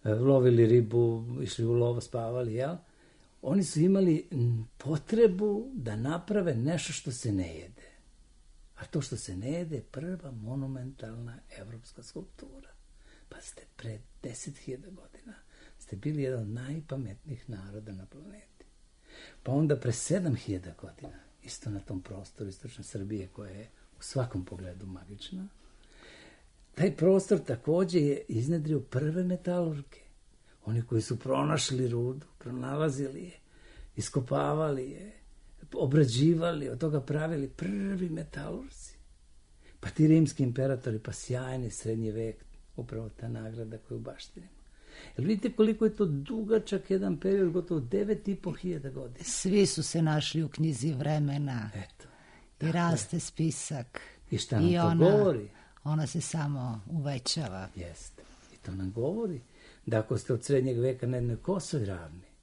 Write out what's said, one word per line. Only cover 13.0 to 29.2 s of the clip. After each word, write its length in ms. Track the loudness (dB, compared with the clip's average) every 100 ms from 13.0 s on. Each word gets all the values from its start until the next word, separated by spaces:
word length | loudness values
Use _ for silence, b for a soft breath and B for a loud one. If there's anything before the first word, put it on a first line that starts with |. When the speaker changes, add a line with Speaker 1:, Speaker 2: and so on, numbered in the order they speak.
| b b b
Speaker 1:
Pa 120 | -18
ste 220 | -18 -20 -20 -14
pre 220 | -12 -12 -16 -14
deset 340 | -12 -10 -12 -12
hiljada 320 | -10 -12 -12
godina 440 | -20 -20 -20 -20 -20 -20 b b b
ste 180 | -14 -6
bili 260 | -4 -2
jedan 180 | -2 -2
od 80 | -4
najpametnijih 1000 | -6 -6 -8 -6 -8 -8 -10 -12 -12 -10
naroda 420 | -12 -12 -12 -12
na 140 | -14 -14
planeti. 580 | -18 -20 -20 -20 _ -20 _ -20 _ B B B B
Pa 100 | -2
onda 240 | 2 4 2
pre 160 | 0
sedam 420 | -2 0 0 2
hiljada 400 | -2 -2 -6 -8 -16
godina, 380 | -18 -16 -18 -18 -20 _
isto 280 | -16 -12 -8
na 100 | -8
tom 220 | -8 -10
prostoru 480 | -8 -14 -14 -12 -12
istočne 340 | -10 -16 -14
Srbije, 440 | -10 -8 -6 -6 -8
koja 180 | -12 -14
je 180 | -14 -18 b b -18
u 40 |
svakom 420 | -4 -2 -2 -4
pogledu 420 | -8 -10 -12 -12 -12
magična, 640 | -14 -14 -16 -12 -10 -12 -14 B B B B B B B B B _ -16
taj 220 | 0 2 4
prostor 420 | 6 6 4 0
takođe 640 | 2 -4 2 2 4 4
je 220 | 4 0 -2
iznedrio 520 | -2 0 0 0 -2
prve 440 | 0 -2 0 0